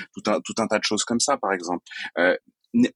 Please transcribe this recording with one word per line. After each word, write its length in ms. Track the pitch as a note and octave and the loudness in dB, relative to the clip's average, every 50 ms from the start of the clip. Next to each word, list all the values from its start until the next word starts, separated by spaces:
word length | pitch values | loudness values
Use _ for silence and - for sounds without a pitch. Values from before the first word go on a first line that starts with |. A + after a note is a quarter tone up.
| - - - | -16 -14 -12
tout 80 | G2+ - G#2+ | -4 -2 0
un, 100 | G#2 F2 | 0 0
tout 120 | - - G2+ - | -2 -4 -2 -2
un 80 | A2+ | -2
tas 100 | G#2 A2 | 0 0
de 60 | G#2 - | 0 0
choses 200 | - A2 G2+ - | 0 -2 -2 -2
comme 160 | - A#2 A#2+ | -2 -2 -2
ça, 160 | - - C#3 | 0 0 0
par 140 | B2+ - G2 | 0 0 -2
exemple. 320 | G2 F2+ F2 E2+ F2 - _ - - - - - - - | -2 -2 -2 -4 -6 -6 _ -12 -14 -12 -10 -6 -2 2
Euh, 180 | F2 F2+ F2 - _ _ _ _ _ _ - | 2 2 2 0 _ _ _ _ _ _ 4
n-, 160 | A#2 B2 - - | 4 4 4 2